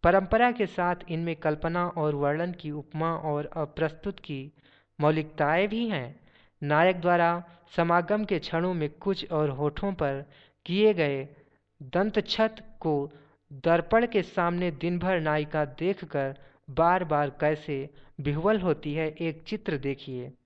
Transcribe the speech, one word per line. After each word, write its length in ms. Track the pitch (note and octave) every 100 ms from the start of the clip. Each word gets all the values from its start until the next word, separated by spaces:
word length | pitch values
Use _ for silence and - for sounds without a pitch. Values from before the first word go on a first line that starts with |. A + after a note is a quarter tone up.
परंपरा 500 | E3+ F#3+ F#3+ A3+ B3
के 140 | A#3+ F#3+
साथ 300 | - F3 F3 -
इनमें 280 | E3 E3+ D#3+
कल्पना 500 | D#3+ D3+ E3 F3 F3
और 280 | D#3+ D3+
वर्णन 380 | D3 C#3+ D3+ F3
की 180 | F3+ D3+
उपमा 460 | D3 C#3+ D#3 E3 D#3+
और 340 | D#3 D3 D3 E3
अप्रस्तुत 640 | D3 - D#3+ D#3 G3+ F#3+
की 320 | - C#3 C#3 _ _ _ _ -
मौलिकताएं 680 | D3+ D#3 D#3 - D3 E3 G3+
भी 200 | A3 A#3
हैं। 320 | F3+ A#2+ - _ _ _ _
नायक 380 | C#3+ D3+ F3 F3+
द्वारा 440 | E3+ F3 E3+ F3 F3 - _ -
समागम 480 | E3+ F3 E3+ -
के 140 | - F3
क्षणों 360 | - E3 F3+
में 160 | F3+ D3+
कुछ 420 | - G3 F#3+ -
और 160 | D#3+ D3+
होठों 440 | C3 D3 D3 G3+
पर 380 | F3+ D3 C#3 C#3 - _ _ -
किए 280 | F#3 G#3+
गए 340 | F#3+ D3 C3+ C#3 - _ _ _ _
दंतछत 920 | C3+ F3 G#3 G#3 - - A3 A3 - -
को 300 | D#3+ D3 C#3 - - _ _
दर्पण 540 | C#3 E3 E3+ E3+ A3+ A#3+
के 160 | A3+
सामने 480 | F3+ - F3 F3 F3+
दिन 280 | C#3+ E3+ F3+
भर 220 | F3+ F#3
नायिका 440 | D#3 D3+ D3+ D#3
देखकर 720 | D3 C3 E3 G3+ - C#3+ C3+ C3 - _ -
बार 340 | C3+ E3+ F#3
बार 260 | E3+ D3 D3
कैसे 600 | - D3+ D3+ D3+ C#3 C#3 - - -
विह्वल 400 | C#3+ D3 F3+ A3
होती 340 | F3+ D3+ D3+
है, 140 | D3 D#3 D#3
एक 220 | E3 D#3
चित्र 360 | - G#3+ G3+ D3
देखिए। 540 | C#3 C3+ - B2+ B2 -